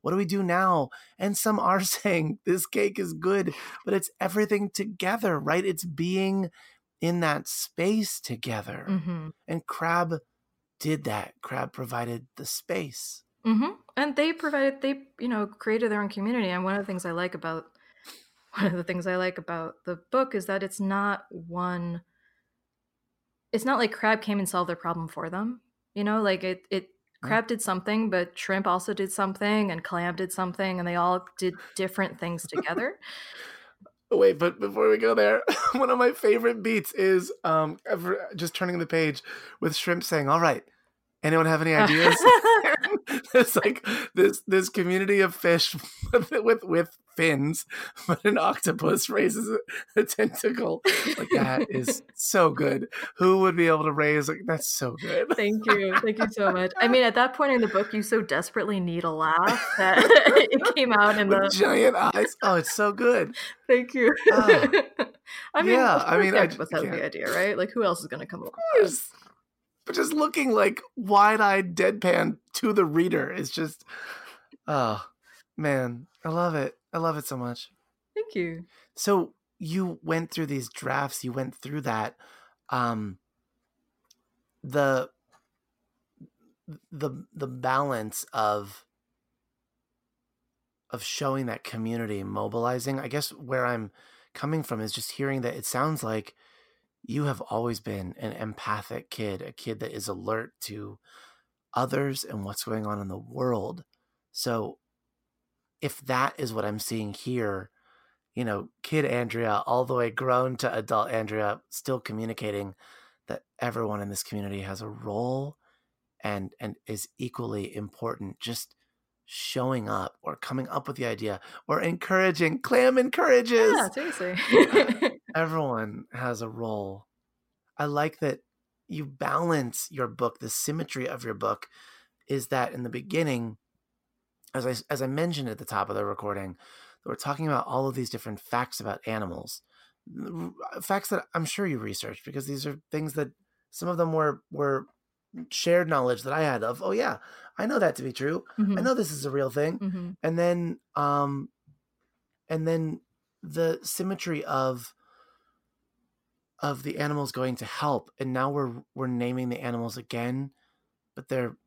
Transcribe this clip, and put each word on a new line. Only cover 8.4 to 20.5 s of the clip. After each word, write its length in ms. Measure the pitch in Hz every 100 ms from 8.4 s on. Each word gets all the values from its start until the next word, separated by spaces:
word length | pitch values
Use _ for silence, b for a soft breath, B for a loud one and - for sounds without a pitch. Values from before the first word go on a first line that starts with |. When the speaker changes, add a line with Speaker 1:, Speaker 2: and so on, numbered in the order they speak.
| 127 110 104 - -
Speaker 2:
Mm-hmm. 400 | 190 160 170 156 - -
Speaker 1:
And 200 | 165 -
Crab 480 | - 165 175 170 160 _ _ _ _ _ _
did 240 | 151 156
that. 300 | 139 104 - _
Crab 320 | - 127 127
provided 540 | - 123 123 120 117 127 -
the 80 | 139
space. 760 | - - 170 151 - - - _ _ 226
Speaker 2:
Mm-hmm. 280 | 220 294 415 - -
And 200 | 294 285
they 180 | 311
provided, 480 | 330 311 285 269 269
they, 220 | 269 277 - -
you 80 | 247
know, 180 | 220 208
created 460 | - 226 220 226
their 100 | 208
own 80 | 202
community. 380 | 202 202 240 190
And 140 | 180
one 100 | 185
of 80 | 202
the 40 | 196
things 180 | 185 175
I 60 |
like 240 | 170 180 175
about, 300 | 165 160 - _ B B B
<laughs> 480 | B B _ _ -
one 80 | 196
of 80 |
the 100 | 175
things 220 | 165 180 180
I 120 | 180
like 200 | 185 180
about 380 | 170 170 160 - -
the 120 | 170 _
book 220 | 262 262
is 140 | 220
that 160 | 185